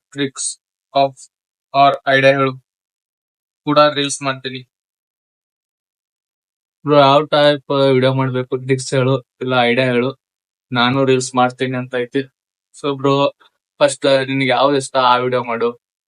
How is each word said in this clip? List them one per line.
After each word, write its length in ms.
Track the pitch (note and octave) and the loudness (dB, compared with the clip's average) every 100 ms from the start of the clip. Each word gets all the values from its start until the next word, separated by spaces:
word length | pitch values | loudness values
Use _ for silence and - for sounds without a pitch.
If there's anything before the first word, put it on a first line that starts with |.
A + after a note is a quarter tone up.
| _ | _
ಟ್ರಿಕ್ಸ್ 380 | C#3 C3+ - - - _ _ _ | -8 -8 -8 -10 -12 _ _ _
of 180 | C#3 C#3 C3 - _ _ _ _ | -2 -2 -4 -20 _ _ _ _
or 180 | C#3 C#3 C#3 C#3 | 2 2 0 -2
ಐಡಿಯಾ 260 | C3+ C3+ | 2 2
ಹೇಳು. 200 | C#3 C3+ C3 _ _ _ _ _ _ _ _ _ _ D3 | 2 -2 -6 _ _ _ _ _ _ _ _ _ _ -2
ಕೂಡ 120 | D3 D3+ | 2 2
ರೀಲ್ಸ್ 280 | C#3+ C#3+ - | 0 -6 -6
ಮಾಡ್ತೀನಿ. 400 | C#3 C3 C3 B2+ B2+ _ _ _ _ _ _ _ _ _ _ _ _ _ _ _ _ _ _ _ _ _ C#3+ | -8 -8 -10 -14 -18 _ _ _ _ _ _ _ _ _ _ _ _ _ _ _ _ _ _ _ _ _ 2
ಬ್ರೋ, 140 | D3 | 4
ಯಾವ 220 | C3+ C#3+ D#3 | 6 4 2
ಟೈಪ್ 460 | D3+ D3 C#3+ - C#3+ C3+ | 2 2 0 -2 0 2
ವಿಡಿಯೋ 220 | C3 C3 | 2 2
ಮಾಡ್ಬೇಕು? 440 | C3 C3 B2+ B2+ C3 | 0 -2 -4 -6 -6
ಟ್ರಿಕ್ಸ್ 360 | C3 C3+ - | -2 -4 -2
ಹೇಳು, 220 | C#3 B2+ C3+ - - | -2 0 -2 -6 -10
ಇಲ್ಲ 140 | B2+ B2+ | -4 0
ಐಡಿಯಾ 260 | A#2+ A#2+ C3 | 0 0 0
ಹೇಳು. 220 | A#2+ C3 - _ _ _ _ - | 0 -2 -6 _ _ _ _ -8
ನಾನು 340 | B2 B2 C3+ C3 | -2 0 0 2
ರೀಲ್ಸ್ 300 | C3 B2+ B2+ | 0 0 -2
ಮಾಡ್ತೀನಿ 420 | B2 B2+ C3 B2+ | -2 -2 -6 -6
ಅಂತ 180 | B2+ B2+ | -8 -8
ಐತಿ. 260 | A#2+ C#3 C3+ _ _ _ _ - | -4 -6 -6 _ _ _ _ -10
So 220 | D3 C#3 | -8 -2
ಬ್ರೋ, 160 | C#3 C#3 C#3+ - _ _ _ - | 0 0 0 -4 _ _ _ 0
ಫಸ್ಟ್ 280 | D3 - C#3+ C3+ C3 | 0 0 0 0 0
ನಿನ್ಗೆ 220 | C3+ C3 | -2 0
ಯಾವ್ದು 300 | A#2+ C#3 C#3 | 2 2 0
ಇಷ್ಟ 200 | C3 C3 | -2 0
ಆ 120 | B2 B2 | 2 2
ವಿಡಿಯೋ 260 | B2+ B2 | 0 -2
ಮಾಡು. 260 | B2 A#2 A#2 A#2+ _ _ | -4 -4 -4 -6 _ _